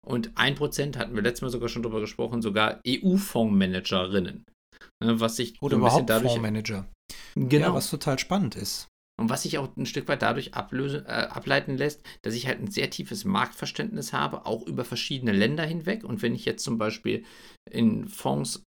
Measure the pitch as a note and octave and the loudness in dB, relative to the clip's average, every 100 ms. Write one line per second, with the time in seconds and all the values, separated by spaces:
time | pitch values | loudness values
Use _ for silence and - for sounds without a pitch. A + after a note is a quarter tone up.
0 | - B2+ A2+ - B2 C#3+ D3 - C#3+ B2 | -2 -4 -4 0 0 2 -2 -2 -4 -4
1 | A#2 A#2+ G#2+ A#2+ B2+ A#2+ A#2 A#2+ A2+ A2 | -4 0 0 -2 -6 -4 -4 -4 -4 -4
2 | G#2+ - A#2 A#2 A2+ G2+ G#2+ - B2 C3 | -4 -4 -4 -2 0 2 2 0 -2 2
3 | F#3 F#3 G3 B2 A2 G2+ F#2+ F#2 F#2 F#2+ | 4 4 2 2 6 6 6 2 0 0
4 | F#2 G2 F2 - - _ _ _ - _ | 2 2 0 -6 -16 _ _ _ -20 _
5 | A2+ A2+ A2+ A2+ A#2 - C#3 C3+ B2 C3+ | 2 4 2 0 -6 -4 2 6 8 6
6 | A2+ A2 B2 A#2 A2 A2 A2 G2+ G2 - | 6 4 4 2 0 0 -2 -6 -8 -14
7 | _ - - - C3 D3 E3 E3 - D3+ | _ -16 -8 -2 4 6 6 2 -2 -2
8 | - C3 - F#3+ D3+ - G3 - - _ | 0 0 2 2 2 -2 -8 -8 -10 _
9 | _ - A2+ C3 - D#3 C#3 - C#3 - | _ -2 0 0 -2 -2 -4 -4 -4 -4
10 | C3 C#3+ A2 B2 B2+ - - B2+ C#3 C#3+ | -2 2 2 0 -4 -8 -6 -4 -2 -4
11 | B2 A2+ - - C#3 C#3 C#3+ C3+ C#3+ D3 | -4 -2 -2 -4 0 0 2 -2 -2 -4
12 | - - - A#2 C3 B2 G#2+ - C3+ - | -16 -8 -6 -4 -4 -4 -4 -4 -4 -4
13 | - G2+ G3 F#3+ - - - - D3 - | -8 -6 0 0 0 -4 -8 -6 -6 -6
14 | - C3 C#3+ - - A2 - B2+ A#2+ B2 | -6 -2 -2 -4 -4 -6 -4 -6 -4 -6
15 | - C3+ B2 G2 A2+ D3+ D#3 E3 D#3+ A3+ | -4 -2 2 4 4 2 -2 -2 -2 -4
16 | - B2 A#2+ B2 - A2+ - A2+ G#2+ A2 | -4 -2 -2 0 -2 -4 -2 0 -2 -2
17 | G#2+ G#2+ - - - - - - A#2 G#2+ | -2 -2 -4 -20 -20 -20 -8 2 4 4
18 | - - C3+ C#3 C#3 - _ | -4 -4 -2 -2 -2 -6 _